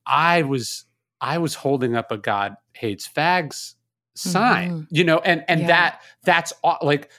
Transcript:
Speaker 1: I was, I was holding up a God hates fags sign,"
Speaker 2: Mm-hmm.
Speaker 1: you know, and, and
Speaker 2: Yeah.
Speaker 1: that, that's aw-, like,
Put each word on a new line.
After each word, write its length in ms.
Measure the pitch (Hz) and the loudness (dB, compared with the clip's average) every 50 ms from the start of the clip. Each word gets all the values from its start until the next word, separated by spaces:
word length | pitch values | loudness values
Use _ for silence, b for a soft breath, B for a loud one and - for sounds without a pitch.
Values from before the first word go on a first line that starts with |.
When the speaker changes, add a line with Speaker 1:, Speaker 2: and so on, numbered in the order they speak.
| - | -4
Speaker 1:
I 340 | - 131 143 160 170 170 175 | -2 0 2 2 2 2 2
was, 460 | 156 135 139 131 113 - - - - _ _ _ _ _ _ - | 2 0 -2 -4 -4 -6 -10 -12 -16 _ _ _ _ _ _ -8
I 160 | 135 127 151 | -6 -4 -4
was 180 | 170 170 151 - | -2 -4 -4 -4
holding 420 | - - 139 139 135 127 123 117 | -4 -2 -2 0 0 0 0 -2
up 140 | 117 113 - | -2 -2 -4
a 60 | 113 | -6
God 400 | 104 101 120 104 101 101 101 101 - _ _ | -6 -4 -2 -2 -2 -2 -4 -6 -12 _ _
hates 340 | _ - - 110 101 - - | _ -8 -6 -6 -6 -6 -10
fags 680 | - - - 151 170 180 185 165 135 - - - - - _ _ _ _ _ _ _ _ | -8 -4 -2 0 2 0 0 -2 -4 -10 -12 -14 -16 -18 _ _ _ _ _ _ _ _
sign," 560 | - - 185 175 185 220 247 214 - 180 175 | -10 -4 -2 0 2 2 2 2 2 0 -4
Speaker 2:
Mm-hmm. 260 | 175 160 156 - 165 | -6 -8 -8 -4 0
Speaker 1:
you 80 | 151 180 | 0 2
know, 140 | 165 160 165 | 4 2 2
and, 260 | - 190 170 160 - - | 4 2 0 0 0 0
and 120 | 175 160 | 0 0
Speaker 2:
Yeah. 40 | 160 | 2
Speaker 1:
that, 340 | 170 170 170 175 156 - B B B B B - | 4 4 4 4 2 -2 B B B B B 0
that's 300 | - 170 170 165 - - - - | 2 2 2 2 -2 -6 -2 0
aw-, 140 | 165 165 - | 0 0 0
like, 280 | - 143 147 143 147 b b | 0 0 0 0 -2 b b